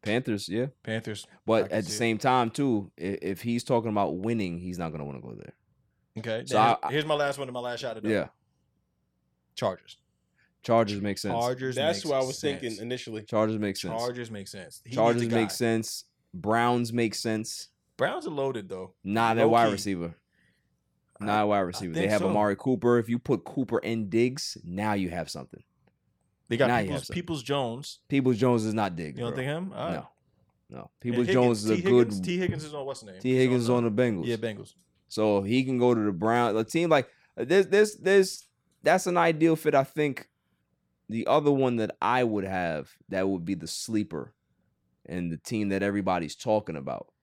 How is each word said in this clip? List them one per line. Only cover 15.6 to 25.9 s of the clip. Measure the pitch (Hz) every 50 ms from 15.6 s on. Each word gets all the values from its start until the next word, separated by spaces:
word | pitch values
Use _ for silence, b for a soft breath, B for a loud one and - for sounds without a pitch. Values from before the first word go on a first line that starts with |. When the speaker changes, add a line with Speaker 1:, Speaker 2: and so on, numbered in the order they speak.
| 123 117 113 113 110 - - - - _ _ _ _ _ -
Speaker 1:
Browns | 90 78 104 110 117 120 120 120 120 120 117 113
make | 120 117 110 98
sense. | - - 117 110 107 113 - - - - _ _ _ _ _ _
Speaker 2:
Browns | - 123 170 254 359 302
are | 202
loaded, | 156 143 - 135 127 113 101 90
though. | 95 92 92 90 _ _ _
Speaker 1:
Not | 95 104 113 117 113 113
a | 113
Speaker 2:
Low | 113 113
Speaker 1:
wide | 113 117 117
Speaker 2:
key. | 110 101
Speaker 1:
receiver. | 92 - 104 98 87 85 85 82 _ _ _ _ _ _ _ _ _ _ _ _ _ _ _ _ _ _ _ _ _
Speaker 2:
I, | 101
Speaker 1:
Not | 104 104 107 104
a |
wide | 104 104
Speaker 2:
I | 101
Speaker 1:
receiver. | 95 87 87 - 98 87 80
They | -
Speaker 2:
think | 92 101
Speaker 1:
have | 107 104
Speaker 2:
so. | 95 95
Speaker 1:
Amari | 101 104 104 104 101
Cooper. | - - 135 131 113 - 120 120 120
If | 113 113
you | 117 120
put | _ - 135 - -
Cooper | - - 147 127 104 117 - -
and | 107 117 113 107 95
Diggs, | 110 113 120 127 131 147 - - - 107 -
now | 85 87 95 104 107 104
you | 98 95 87
have | 85 90 80 -
something. | - 78 65 _ - - - _ _ _ _ _